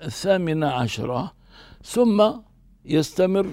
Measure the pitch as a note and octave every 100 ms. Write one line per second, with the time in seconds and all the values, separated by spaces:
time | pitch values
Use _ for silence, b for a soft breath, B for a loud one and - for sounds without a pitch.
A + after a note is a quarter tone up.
0 | D3+ - G3 F#3+ E3+ D#3 D3 B2 A#2+ A2
1 | A2+ B2 F#3 _ b b b b - A#3
2 | A#3 G3+ G#3+ A#3+ - _ _ _ - D#3
3 | D3+ - F#3 G3 F#3+